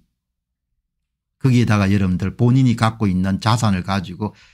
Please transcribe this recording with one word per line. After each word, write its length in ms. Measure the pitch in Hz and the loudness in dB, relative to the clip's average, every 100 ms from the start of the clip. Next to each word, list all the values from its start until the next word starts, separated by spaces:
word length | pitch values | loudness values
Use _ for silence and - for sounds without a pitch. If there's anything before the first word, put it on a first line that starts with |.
| _ _ _ _ _ _ _ _ _ _ _ _ _ _ | _ _ _ _ _ _ _ _ _ _ _ _ _ _
거기에다가 540 | 135 123 113 104 98 | 0 2 2 2 2
여러분들 440 | 101 95 87 95 - | 2 0 -2 -4 0
본인이 400 | 117 131 131 113 | 2 4 2 2
갖고 300 | 110 113 107 | -2 -2 -2
있는 340 | 92 95 95 | 0 -2 -2
자산을 420 | 107 113 110 92 | 0 0 0 -2
가지고 520 | 90 98 95 87 104 - _ | -2 -6 -6 -10 -10 -10 _